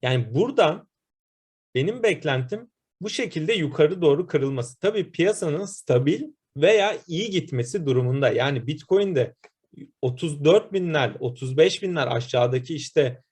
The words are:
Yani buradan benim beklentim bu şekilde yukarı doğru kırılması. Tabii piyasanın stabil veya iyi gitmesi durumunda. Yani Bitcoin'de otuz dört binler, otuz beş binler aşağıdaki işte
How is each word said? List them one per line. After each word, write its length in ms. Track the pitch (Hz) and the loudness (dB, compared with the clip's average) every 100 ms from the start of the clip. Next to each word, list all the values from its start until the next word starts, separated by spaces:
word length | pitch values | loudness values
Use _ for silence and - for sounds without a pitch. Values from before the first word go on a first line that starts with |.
Yani 340 | 127 127 110 123 | 0 -2 -2 -2
buradan 520 | 233 262 170 180 - _ _ _ _ _ _ _ _ 127 | 0 4 2 2 -10 _ _ _ _ _ _ _ _ -4
benim 280 | 151 247 | -2 0
beklentim 680 | 220 175 156 131 127 208 240 _ _ _ | -2 0 -2 -2 -2 -8 -12 _ _ _
bu 80 | 196 | -10
şekilde 440 | - 226 - 156 | -4 -4 -4 -2
yukarı 480 | 220 147 127 151 185 | 0 -2 2 2 4
doğru 260 | 165 143 180 | 2 2 0
kırılması. 520 | 151 135 135 120 - | -2 -2 -4 -6 -4
Tabii 320 | 190 214 180 | -2 -2 -6
piyasanın 540 | - 180 214 170 151 196 | 0 0 0 -2 -4 -6
stabil 580 | - - 123 135 202 302 _ _ 135 | -12 0 2 2 0 -4 _ _ 2
veya 360 | 160 214 202 147 - | 4 6 4 -2 -6
iyi 220 | 165 220 | -6 -2
gitmesi 560 | 185 - 131 120 202 147 | -4 -4 -6 -4 -4 0
durumunda. 440 | 127 123 135 135 | 0 0 2 2
Yani 380 | 110 131 139 113 | 2 0 -2 -4
Bitcoin'de 680 | 156 - 190 202 156 117 _ - _ _ - - _ | -10 0 2 2 0 -2 _ -20 _ _ -20 -20 _
otuz 440 | 131 123 170 147 147 | -6 -4 -6 0 4
dört 280 | 196 214 | 4 2
binler, 420 | 196 180 156 127 - | -6 -2 0 0 -2
otuz 380 | 127 127 131 131 | -8 -8 -6 2
beş 260 | 170 - | 2 2
binler 240 | 190 175 127 | -4 -2 -2
aşağıdaki 680 | 123 120 127 120 131 127 156 | -2 -2 0 2 0 -4 -10
işte 480 | - - 135 123 _ | -2 0 0 -2 _